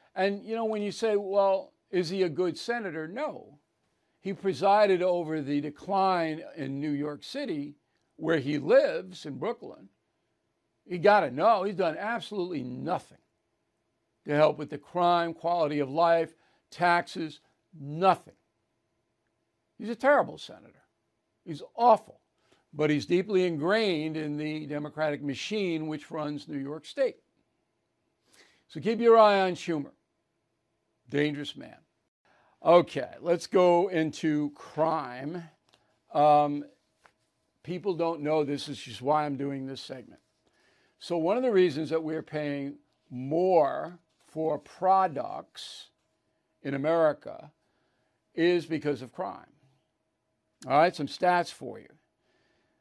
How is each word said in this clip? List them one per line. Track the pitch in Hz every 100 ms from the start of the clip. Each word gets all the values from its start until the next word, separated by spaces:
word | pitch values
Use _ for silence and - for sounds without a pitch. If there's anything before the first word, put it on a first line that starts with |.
| _ -
And, | 196 202
you | 202 226
know, |
when | 220 214
you | 208
say, | - 226 208
"Well, | 202 202 196 196 190 _ _
is | 180 165
he | 190
a | 180
good | 147 180 160
senator?" | - 240 202 156 156
No. | 214 302 160 - 147 _ _ _ _ _ _
He | 196
presided | 190 196 135 190 202 208 185
over | 185 175 156 156
the | 139 147
decline | 147 147 - 196 190 180 160 156 101 -
in | 135 139
New | 151
York | 143 147 147
City, | - 277 269 156 143 - _ _ _ -
where | 156 160
he | 131 147
lives, | 139 254 208 160 185 180
in | 156 127
Brooklyn. | 180 240 - - 196 _ _ _ _ _ _ _ _ _
You | - 180
gotta | 185 208 151
know, | 127 202 214
he's | 196 190
done | 175 165
absolutely | 202 233 226 208 175 156
nothing | 127 127 139 165 - _ _ _ _ _ _ _ _ _ _ _
to | -
help | 147 156 147
with | 151
the | 143
crime, | - 175 175 175 170
quality | 165 170 175 151 147
of | 135
life, | 147 170 170 165 _ _ _ _
taxes, | - 175 175 170 190 156 - _ _ _ 165
nothing. | 143 151 190 175 - - _ _ _ _ _ _ _ _ _ _ _ _ _ -
He's | 220
a |
terrible | 233 262 285 151 156
senator. | - 104 - _ _ _ _ _ _ _
He's | - 147 - -
awful. | 240 220 - - _ _ _ _ _
But | 147 151
he's | 151 147
deeply | 175 196 190 180
ingrained | 156 160 214 214 160 156 156
in | 151 147
the | 151 156 151
Democratic | 147 147 151 156 147
machine | 143 127 - 214 190 160 156
which | 156 -
runs | 160 147 147 151
New | 143
York | 139 151
State. | - - 262 - _ _ _ _ _ _ _ _ _ _ _ _ _ _ _
So | 156
keep | 156 220
your | 233 226
eye | 214 196
on | 185
Schumer. | 170 - 156 - - _ _ _ _ _ _ _ _ _ _ _
Dangerous | 143 151 143 147 -
man. | - - _ _ _ _ _ _ _ _
Okay, | 156 175 - 147 - -
let's | 156 170 -
go | 190 180 175 190
into | 180 160 - 160 151 147
crime. | 147 - - 160 160 131 123 143 175 165 _ _ _ _ _ _
Um, | 156 147 147 147 147 147 _ _ _ _ _ _ _ _ _
people | - 180 196
don't | 165 165 165
know | 147 156
this, | 143 143 143
is | 135
just | - 104
why | 127 151
I'm | 147 135
doing | 139 139 135
this | 131
segment. | - 131 - - _ _ _ _ _ _ _ _
So | - 170
one | 160 233
of |
the | 254
reasons | 196 180 139 151
that | 160
we're | 156 160
paying | - 151 147 143 139 143 _ _ _
more | 123 135 160 185 175 139 135 156 175 _ _ _
for | 156 160 147
products | - - 185 190 185 131 110 104 - - - - - _ _ _ _ _ _ _
in | 147
America | 139 147 165 156 - - - 147 _ _ _ _ _ _ _ _
is | - 170 175 147
because | 156 147 131
of | 127
crime. | - 190 - - _ _ _ _ _ _ _ _ _ _ _ 127
All | 139
right, | 175
some | 175 143
stats | - 180 180 170
for | - 127 98
you. | - _ _ _ _ _ _ _ _ _